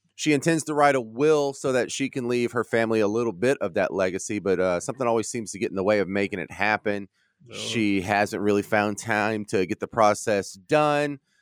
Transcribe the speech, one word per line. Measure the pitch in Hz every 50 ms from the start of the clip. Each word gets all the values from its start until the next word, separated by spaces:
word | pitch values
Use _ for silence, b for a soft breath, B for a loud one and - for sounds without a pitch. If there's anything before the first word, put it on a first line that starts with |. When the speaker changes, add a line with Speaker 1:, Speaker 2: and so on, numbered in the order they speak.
| _ _ _
Speaker 1:
She | - - 151
intends | 147 135 - 165 165 156 -
to | 156 151
write | 147 147 143 135
a | 131
will | 117 110 110 123 147 156 156 147 143 139
so | 135 - - 139
that | 127 123 104 -
she | - - 135 131
can | - 139 120
leave | 120 123 120 120 113
her | - 120 110
family | - - 113 113 110 113 110
a | 104
little | 101 107 117 120 117
bit | 90 87 120 127 143 -
of | 101 98 80
that | 101 92 - 78
legacy, | 95 95 92 87 95 - - 107 104
but, | 85 98 92 87
uh, | 92 92 87 87
something | - - 113 - 123
always | 117 113 113 107 -
seems | - 120 107 -
to | - 92
get | 113 -
in | 87
the | 98 92
way | 104 107 101
of | 95 87
making | 98 101 101 95 104 92
it | 78 -
happen. | - - 101 107 107 101 - 107 101 101 101 - _ _ _ _ _ _ - 120
Speaker 2:
Oh. | 110
Speaker 1:
She | 101 107 113 113 117 107 104 98 95
hasn't | 87 107 104 101 104 98 110 87
really | 101 104 101 101
found | 98 - 113 104 104 107 104 -
time | - 113 107 104 101 107 110 107 104
to | - - 98 92
get | 82 87 -
the | 101
process | - - 117 107 104 104 - - 117 104 98 92 - -
done. | 98 92 - 151 151 151 147 147 147 147 147 143 131 _ _ _ _